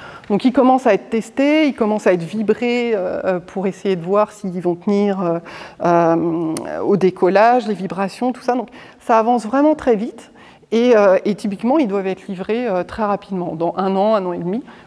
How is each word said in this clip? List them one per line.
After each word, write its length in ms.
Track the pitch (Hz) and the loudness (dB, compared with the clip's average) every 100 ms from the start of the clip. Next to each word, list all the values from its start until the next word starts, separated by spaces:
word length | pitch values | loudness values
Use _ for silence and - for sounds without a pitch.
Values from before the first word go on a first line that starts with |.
| - - - | -18 -14 -4
Donc, 160 | 202 | 0
ils 80 | 254 | 2
commencent 340 | 277 254 254 254 | 4 4 4 4
à 80 | |
être 140 | 202 - | 2 0
testés, 560 | 226 - - 277 311 294 | -6 -4 0 2 2 2
ils 80 | |
commencent 320 | - 214 214 214 | 0 -2 0 2
à 60 | |
être 100 | 180 | 0
vibrés, 680 | 165 214 208 214 240 240 240 | 0 -4 -2 0 0 0 0
euh, 260 | 208 185 - | -2 -2 -4
euh, 160 | 185 180 | -2 -4
pour 260 | 180 196 190 | -4 -6 -4
essayer 300 | 180 202 180 | -4 -2 -2
de 60 | |
voir 300 | 170 202 208 | 0 0 0
s'ils 280 | - 190 175 | -4 -10 -4
vont 160 | 175 175 | -4 -2
tenir, 440 | 208 202 202 190 | 0 0 0 0
euh, 180 | 175 170 - - - - | -2 -4 -6 -18 -18 -4
euh, 720 | 170 170 165 165 165 165 160 156 80 78 | 0 2 2 2 0 -2 -4 -6 -8 -4
au 140 | 110 196 | 0 2
décollage, 680 | 185 - 180 196 226 247 214 | 2 2 2 4 4 4 0
les 80 | |
vibrations, 580 | 180 190 185 196 - 254 | -6 -6 -6 -8 -4 -4
tout 100 | 233 | -4
ça. 120 | 247 | -2
Donc, 140 | 247 214 - - - | -2 -4 -12 -20 -10
ça 180 | - 226 | 0 2
avance 280 | 220 240 214 | 2 0 0
vraiment 280 | 269 302 | 2 2
très 220 | 302 262 214 | 2 0 0
vite. 360 | 247 - - - - - _ | -2 -10 -20 -20 -20 -20 _
Et, 260 | 226 247 220 | 2 4 6
euh, 220 | 202 - | 6 4
et 100 | - | 2
typiquement, 440 | 196 208 196 233 311 | -4 -4 -4 0 2
ils 100 | 233 | 2
doivent 180 | 202 190 | -2 -4
être 200 | 185 - | -6 -8
livrés, 420 | 185 190 226 240 | -8 -4 -4 -2
euh, 160 | 185 | -2
très 200 | 175 - | -4 -4
rapidement, 500 | 208 196 - 190 175 | -4 -4 -6 -6 -6
dans 200 | 160 170 180 | -4 -4 -2
un 200 | 190 190 | -2 0
an, 180 | 208 | 2
un 100 | 214 | 2
an 80 | 180 | 0
et 40 | 175 | -4
demi, 240 | 170 226 - - | -4 -6 -8 -18